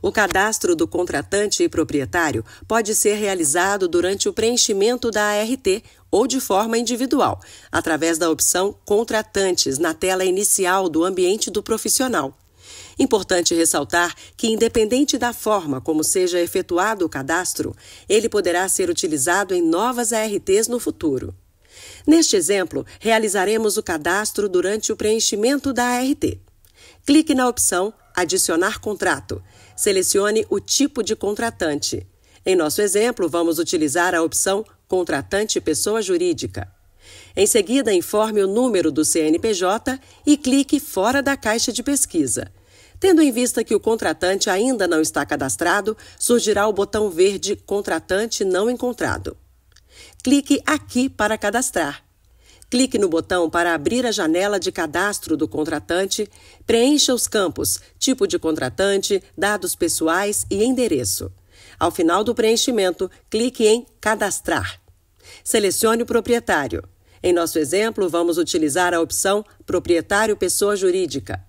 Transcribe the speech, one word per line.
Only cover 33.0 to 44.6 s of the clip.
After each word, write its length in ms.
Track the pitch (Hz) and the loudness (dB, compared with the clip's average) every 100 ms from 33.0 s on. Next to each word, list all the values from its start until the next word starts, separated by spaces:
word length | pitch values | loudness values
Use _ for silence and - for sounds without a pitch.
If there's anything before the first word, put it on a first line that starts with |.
| 233 233 175 | 0 0 -2
vamos 300 | 170 170 160 | 0 0 0
utilizar 560 | 165 180 151 160 175 | -2 0 0 0 0
a 80 | 175 | 0
opção 420 | 165 - 196 196 220 _ _ | 0 -2 -2 -2 -6 _ _
Contratante 720 | 185 175 151 - 196 214 180 | -2 0 -4 -2 -2 -2 -2
Pessoa 400 | 165 156 208 226 | -2 -2 0 -2
Jurídica. 720 | 190 180 180 160 110 - 95 _ _ _ - - - - | 0 0 0 -2 -6 -10 -12 _ _ _ -20 -20 -10 0
Em 120 | 202 | 2
seguida, 440 | 233 202 262 220 | 2 2 0 2
informe 520 | 185 165 208 220 214 | 0 0 0 0 2
o 40 | 190 | 2
número 440 | 208 254 196 160 | 2 2 2 0
do 120 | 147 | 0
C 180 | 151 170 | 0 2
N 180 | 156 165 | 2 2
P 120 | 226 | 0
J 480 | 196 180 220 262 262 - - - | 0 0 0 -4 -8 -12 -6 2
e 100 | 294 | 2
clique 420 | 262 277 277 285 | 4 2 2 -2
fora 440 | - - 202 277 | -2 -2 2 2
da 120 | 269 269 | 0 -2
caixa 380 | 220 226 - | -2 -2 -2
de 80 | 233 | -4
pesquisa. 680 | 240 285 - 170 131 - - _ _ - - - | -2 -2 0 -2 -2 -4 -8 _ _ -20 -20 0
Tendo 220 | 381 330 | 4 6
em 100 | 302 | 6
vista 320 | 226 247 - | 4 0 -2
que 100 | 226 | 0
o 60 | 208 | 0
contratante 680 | - 220 190 156 180 196 202 | 2 0 0 0 0 0 0
ainda 400 | 190 | 0